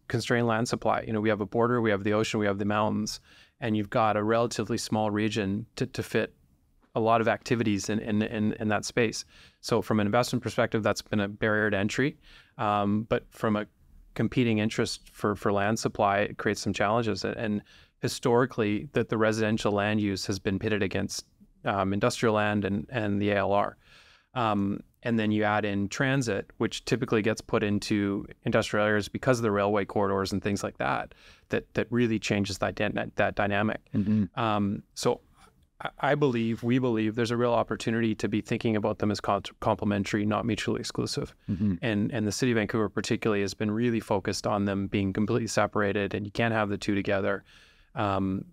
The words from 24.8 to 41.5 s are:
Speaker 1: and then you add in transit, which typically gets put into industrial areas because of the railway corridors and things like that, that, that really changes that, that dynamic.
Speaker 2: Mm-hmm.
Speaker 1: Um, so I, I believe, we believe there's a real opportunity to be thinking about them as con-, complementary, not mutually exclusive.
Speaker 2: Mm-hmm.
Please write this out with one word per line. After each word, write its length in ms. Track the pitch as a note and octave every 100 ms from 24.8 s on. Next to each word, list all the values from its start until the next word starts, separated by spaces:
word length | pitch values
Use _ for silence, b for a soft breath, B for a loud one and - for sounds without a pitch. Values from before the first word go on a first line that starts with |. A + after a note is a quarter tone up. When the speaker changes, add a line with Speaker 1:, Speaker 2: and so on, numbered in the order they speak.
| - _
Speaker 1:
and 140 | B2 A2+
then 140 | G#2+
you 120 | G#2+
add 220 | G#2 G#2 G#2
in 240 | G2+ G2+
transit, 600 | - C3+ C#3 A#2 G2 - -
which 280 | A2+ - -
typically 380 | A#2 A#2 A2+
gets 180 | G#2+ A2
put 220 | - A2+
into 640 | G#2 G2+ - G#2+ G2+ G2+ - -
industrial 420 | B2 A2+ G#2+ G#2+ G#2+
areas 220 | G#2 G2
because 320 | - C3+ A#2+
of 40 |
the 80 | A2+
railway 320 | G2+ G2+ G#2+
corridors 480 | G2 G#2+ G2 G2 F#2+
and 120 | F#2+
things 200 | G#2+ G2
like 140 | G2+ -
that, 380 | C3+ A#2+ - B B B _
that, 240 | A2 -
that 140 | - -
really 300 | A#2+ A#2 A2
changes 400 | - G#2 G2+ F#2+
that, 160 | G2+ F#2+
that 600 | G#2 A#2 A2+ - G2+ -
dynamic. 460 | G2+ G2+ G#2+ - - G#2+
Speaker 2:
Mm-hmm. 440 | G2 G#2+ G2 -
Speaker 1:
Um, 440 | A2+ G#2 G2+ - -
so 280 | - C3 - - b b _ _ _
I, 80 | - - C#3
I 40 | D3
believe, 460 | C#3+ A#2+ A2+ A2+
we 160 | A#2+ C3
believe 380 | B2+ A2 A2 A2+
there's 160 | A2+
a 60 | A#2
real 140 | B2
opportunity 640 | A2+ A2 G#2+ A#2+ A2+ A#2
to 140 | G#2 G#2
be 140 | G#2+
thinking 340 | - A#2 A#2 G#2+
about 240 | G#2+ G#2
them 100 | G#2
as 100 | G2
con-, 220 | - G2+ - -
complementary, 640 | A#2 G#2 G#2 G2+ G2 G#2+
not 220 | G#2 G#2 A#2
mutually 340 | G#2 - A2+
exclusive. 560 | A2+ - A#2 - - -
Speaker 2:
Mm-hmm. 260 | -